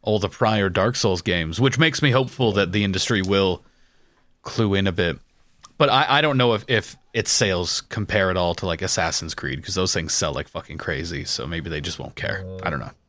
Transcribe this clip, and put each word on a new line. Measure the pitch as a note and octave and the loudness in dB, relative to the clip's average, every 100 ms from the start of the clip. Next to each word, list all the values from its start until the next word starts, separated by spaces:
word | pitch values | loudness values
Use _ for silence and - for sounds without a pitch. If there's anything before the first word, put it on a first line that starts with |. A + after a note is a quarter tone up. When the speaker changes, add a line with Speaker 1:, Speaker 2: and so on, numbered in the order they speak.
Speaker 1:
all | - G#2+ | 2 0
the | F#2+ | 0
prior | - A2+ G#2+ G2 | 0 2 4 2
Dark | F2+ G2+ B2+ | 2 2 2
Souls | A2 F2+ | 0 0
games, | - F2+ D#2+ E2 | 0 -2 -2 2
which | C3 C3 | 2 4
makes | D#3+ - | 2 4
me | C#3+ | 2
hopeful | B2 B2+ - A#2 | 2 0 0 2
that | G2+ F#2 | 2 2
the | G#2 | 2
industry | G2+ F#2 - G#2+ | 0 0 0 0
will | F#2+ G2 F#2+ F2+ _ _ _ _ _ _ _ _ | 2 2 2 0 _ _ _ _ _ _ _ _
clue | - - G#2+ | -8 0 2
in | G2 F#2+ | 2 0
a | |
bit. | F2 F2 D2+ _ _ _ _ - _ | 0 -2 -2 _ _ _ _ -20 _
But | C#3+ | 4
I, | B2+ D3+ C#3 | 4 4 2
I | |
don't | D3+ C3 | 4 4
know | B2 | 4
if, | A2 - | 2 2
if | A2+ - - _ | 0 0 -14 _
its | A#2 - | -4 0
sales | - G#2+ F2+ F2 - | 2 2 2 0 -4
compare | - - G2+ G#2+ F#2+ | -6 -6 -2 2 2
at | F#2 | 2
all | F2 E2 | 0 0
to, | F#2 | -4
like, | E2 | -4
Assassin's | F#2 - E2 - E2 | -2 0 0 -2 -6
Creed, | - C2+ C2+ | -8 -6 -6
'cause | - F#2 | -6 -2
those | F#2+ | 0
things | F#2+ D#2+ | -2 -2
sell | - E2 | -2 -2
like | C#2 D2 | -4 -8
fucking | D#2+ - D#2+ | -12 -12 -10
crazy, | - C#2+ E2 E2 F2 | -6 -6 -6 -8 -6
so | - C2 | -8 -6
maybe | E2+ D#2+ | -6 -6
they | D2+ | -6
just | C#2+ - | -8 -10
won't | - - | -12 -8
care. | - F#2+ F#2 | -6 -6 -10
Speaker 2:
Mm. | F#2+ | -8
Speaker 1:
I | F2 | -6
don't | C#2+ | -6
know. | A1 - | -8 -16